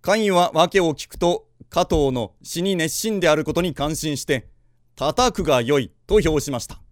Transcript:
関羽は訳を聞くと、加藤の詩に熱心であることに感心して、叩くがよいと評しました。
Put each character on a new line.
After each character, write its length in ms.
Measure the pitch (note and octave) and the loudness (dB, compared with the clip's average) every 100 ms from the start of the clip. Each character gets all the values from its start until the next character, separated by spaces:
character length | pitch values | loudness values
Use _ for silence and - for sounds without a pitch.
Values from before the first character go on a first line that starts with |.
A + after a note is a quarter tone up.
関 240 | - G#3+ G#3 | 0 0 2
羽 80 | |
は 180 | F3+ F3 | 2 2
訳 260 | D#3 E3 F#3+ | 2 2 2
を 160 | E3+ C#3+ | 0 -2
聞 140 | - | -10
く 100 | - | -2
と、 280 | F3 F3 _ _ - | 0 0 _ _ -6
加 140 | - | -2
藤 280 | F3+ E3 C#3 | 0 2 2
の 220 | B2+ G#2 _ | 0 -4 _
詩 200 | - E3 | -10 -4
に 140 | F#3 F#3 | -2 0
熱 200 | D#3+ - | -2 -4
心 240 | A3 G#3 | -4 0
で 80 | E3+ | 2
あ 80 | D3+ | 2
る 80 | |
こ 100 | C3 | 0
と 80 | D#3 | -2
に 120 | E3+ | -2
感 220 | C#3+ D3 D#3 | -2 -4 -4
心 200 | D#3 C#3 | -4 -6
し 100 | - | -2
て、 220 | C3+ - _ _ _ _ - | -4 -4 _ _ _ _ -6
叩 480 | C#3 D#3 B3+ - | -2 2 0 0
く 0 | |
が 180 | D#3+ C3 | 2 2
よ 180 | A#2 C#3+ | 2 0
い 120 | A#2+ _ - | 0 _ 0
と 140 | G#3+ | 2
評 180 | E3 D3+ | 2 0
し 100 | C#3 | -2
ま 100 | B2+ | -8
し 80 | - | -8
た。 140 | - - | -16 -20